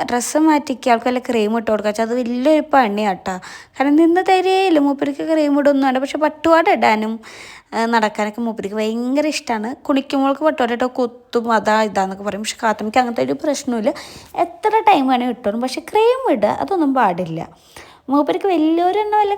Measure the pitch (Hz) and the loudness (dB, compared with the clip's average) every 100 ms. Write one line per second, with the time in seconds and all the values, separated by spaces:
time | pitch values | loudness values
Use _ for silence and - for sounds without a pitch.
0 | 165 240 233 302 311 294 294 254 254 233 | 0 -2 -2 2 4 2 0 -4 0 0
1 | 247 247 247 233 208 226 220 214 214 208 | 0 -4 -2 0 0 0 0 -2 -2 -2
2 | 226 247 233 247 269 302 302 277 226 202 | -2 -2 -2 -2 2 2 4 2 2 0
3 | 208 185 - 185 - - - - 285 294 | -2 -2 -6 -8 -12 -20 -20 -4 2 4
4 | 330 349 370 381 370 381 381 311 285 277 | 4 4 2 2 2 2 4 2 2 0
5 | 294 285 320 320 294 285 285 277 269 254 | -4 -4 -2 0 2 2 2 2 2 0
6 | 277 285 302 302 330 330 339 302 226 214 | -4 -2 -2 0 2 4 4 2 2 0
7 | 220 220 - - - - _ 214 233 233 | -2 -8 -12 -20 -20 -20 _ -4 0 0
8 | 214 214 208 214 233 220 190 214 214 226 | 0 -2 -6 -4 -6 -6 -6 -4 -4 -4
9 | 247 277 302 294 - 226 214 277 - 277 | -2 0 -2 -4 -4 -4 -4 -8 -2 -2
10 | 269 277 269 277 311 285 233 240 254 254 | 0 0 0 0 0 0 -2 -2 -4 -2
11 | 240 - _ 240 233 220 214 214 214 196 | -4 -6 _ -4 0 0 2 0 0 -2
12 | 190 190 202 196 214 - 226 214 214 - | -4 -4 -8 -8 -10 -4 -2 -2 -2 0
13 | 247 - 254 277 311 277 - 233 226 - | 0 -2 -2 -2 -2 -4 -4 -2 -2 -4
14 | - - - - 339 - 427 427 427 320 | -12 -20 -4 0 0 -2 0 2 4 4
15 | 262 254 247 240 202 226 254 285 - 427 | 4 0 0 -4 -4 -2 -4 -6 -2 2
16 | 453 523 494 262 202 - - 381 285 262 | 2 2 0 0 0 -2 -2 0 0 2
17 | 214 175 170 160 - - _ - - - | 0 0 -4 -8 -10 -16 _ -20 -20 -20
18 | - 277 285 370 403 339 311 330 359 403 | -2 0 0 0 0 2 2 2 0 0
19 | 427 427 403 | 0 0 0